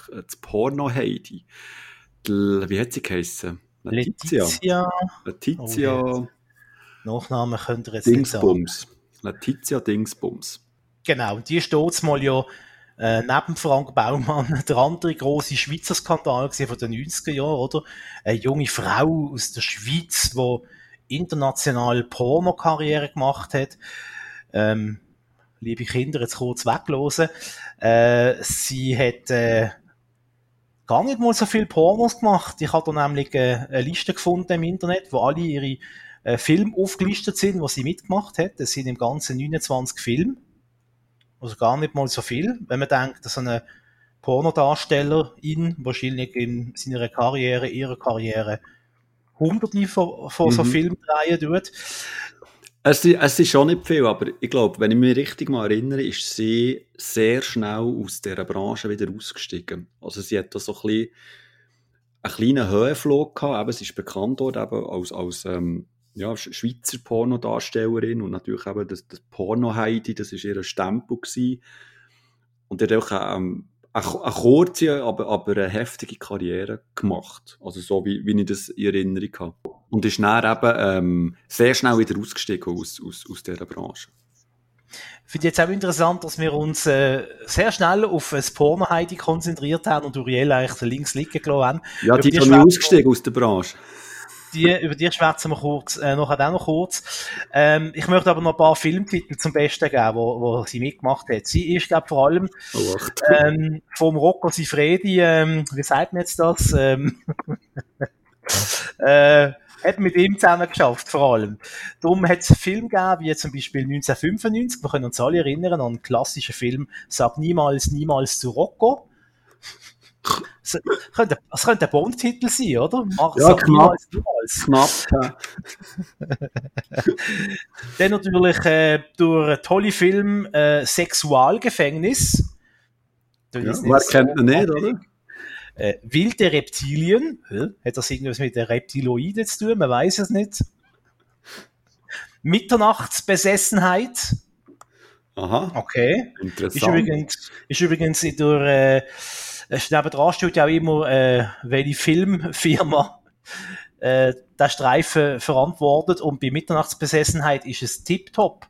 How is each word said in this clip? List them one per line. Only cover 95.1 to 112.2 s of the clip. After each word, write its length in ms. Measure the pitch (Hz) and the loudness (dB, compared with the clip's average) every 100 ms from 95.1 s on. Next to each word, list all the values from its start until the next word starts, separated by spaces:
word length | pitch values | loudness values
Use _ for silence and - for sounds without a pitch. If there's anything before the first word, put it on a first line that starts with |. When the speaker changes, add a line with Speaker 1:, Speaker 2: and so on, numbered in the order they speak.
Speaker 2:
schwätzen 400 | - 160 - 160 | 2 0 0 -2
wir 60 | 135 | -4
kurz, 400 | 147 147 - - | -2 -4 -6 -4
äh, 180 | 143 139 | -2 0
nachher 320 | 147 139 143 | 0 0 0
auch 40 | |
noch 120 | 180 - | 0 -2
kurz. 380 | 156 185 - - - - - - | -2 -2 -6 -10 -12 -10 -10 -4
Ähm, 380 | 143 151 156 160 | 4 6 4 0
ich 140 | 156 165 | -6 2
möchte 240 | 180 180 | 4 4
aber 100 | 165 | 2
noch 120 | 170 | 2
ein 40 | 160 | 4
paar 180 | 160 156 | 4 4
Filmtitel 640 | 160 180 202 175 - 147 | 2 -2 -2 -4 -6 -6
zum 160 | 160 | -2
Besten 380 | 151 147 - 147 | 2 0 0 0
geben, 240 | 123 113 113 | 2 2 0
wo, 260 | 117 120 | -2 -2
wo 240 | 120 117 107 | 0 -2 -4
sie 140 | 120 | -6
mitgemacht 500 | 131 - 127 131 - | -6 -4 -2 -2 -2
hat. 160 | 110 - | -4 0
Sie 300 | 160 165 175 | -2 0 -2
ist, 120 | - | 0
glaub, 220 | 165 - | -2 0
vor 160 | 143 139 | 2 4
allem, 240 | 175 190 - - | 4 -2 -8 -8
Speaker 1:
Oh, 220 | 117 95 95 | -4 -2 -4
Achtung. 320 | - - 151 147 | -6 -2 4 6
Speaker 2:
ähm, 440 | 151 156 156 156 - - | 4 2 -2 -6 -10 0
vom 220 | 160 156 | 2 4
Rocco 320 | 160 - 175 | 2 2 0
Siffredi, 680 | 170 151 147 151 185 196 180 | -2 -2 2 2 2 2 4
ähm, 460 | 170 160 156 156 147 | 4 4 2 0 -4
wie 120 | 139 | -4
sagt 300 | 139 139 180 | 0 0 0
man 80 | 180 | -4
jetzt 180 | 175 - | -6 0
das? 340 | 165 170 - 139 | 2 2 2 4
Ähm, 460 | 135 135 143 - - - - | 4 2 0 -4 -8 -8 -8
<laughs> 1500 | 151 _ 139 - - 135 _ _ _ - 98 104 - - - | -10 _ -16 -14 -10 -10 _ _ _ -6 -4 -2 -6 -8 -2
äh, 540 | 135 143 143 147 143 - _ - | 4 8 8 8 6 0 _ -4
hat 160 | 175 196 | -2 0
mit 160 | 190 175 | 2 4
ihm 240 | 190 196 | 2 4
zusammen 280 | 180 175 175 | 4 4 0
geschafft, 420 | - 139 120 - | 2 2 2 -4
vor 260 | 147 139 113 | 2 4 4
allem. 240 | 104 104 - - - - | 0 -6 -16 -16 -16 -4
Darum 260 | 170 185 | 2 2